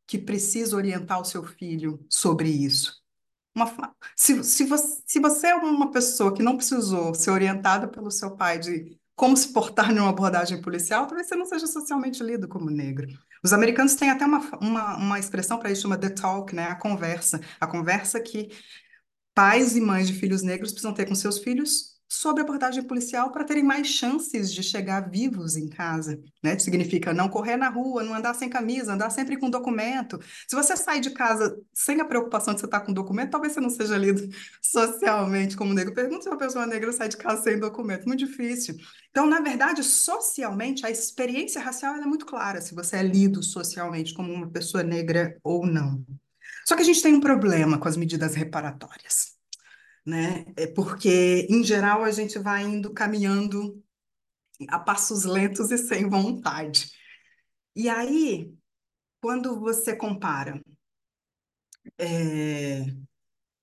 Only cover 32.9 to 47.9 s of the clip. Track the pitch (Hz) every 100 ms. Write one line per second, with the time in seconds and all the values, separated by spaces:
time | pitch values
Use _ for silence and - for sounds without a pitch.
32.9 | 190 190 196 277 302 302 302 247 233 214
33.9 | 208 196 196 202 - - - - 247 226
34.9 | 233 392 214 190 196 196 196 202 196 185
35.9 | 240 254 339 392 294 269 254 233 220 226
36.9 | 240 220 - - 220 220 208 220 220 220
37.9 | 185 240 262 269 - 240 247 - 160 -
38.9 | - _ - 302 320 285 247 277 311 262
39.9 | - - 415 - - 233 196 240 269 226
40.9 | 226 - - 247 254 370 294 254 247 277
41.9 | 294 294 302 - 240 202 185 165 170 175
42.9 | 190 190 190 196 196 - 190 170 - 175
43.9 | 165 160 - 185 175 170 170 170 196 170
44.9 | 170 160 165 165 - - 175 175 160 139
45.9 | 135 131 139 - _ - - - 330 339
46.9 | 330 320 294 285 254 202 165 156 151 170